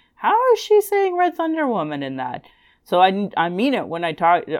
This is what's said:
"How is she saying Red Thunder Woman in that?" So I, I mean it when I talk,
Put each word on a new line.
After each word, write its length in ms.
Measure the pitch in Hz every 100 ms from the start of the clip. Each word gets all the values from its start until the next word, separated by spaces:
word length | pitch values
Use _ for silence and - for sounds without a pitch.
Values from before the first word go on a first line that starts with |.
| _ _
"How 200 | 214 427 508
is 60 | 453
she 220 | - 415
saying 340 | 403 403 381 349
Red 200 | 359 349
Thunder 320 | 320 320 277
Woman 340 | 208 151 143
in 140 | 135 131
that?" 280 | 127 - - _ _ _
So 180 | _ 180
I, 280 | 185 196 202 -
I 120 | 170
mean 260 | 180 277 226
it 120 | 110
when 160 | 165
I 100 | 170
talk, 320 | 156 170 175 -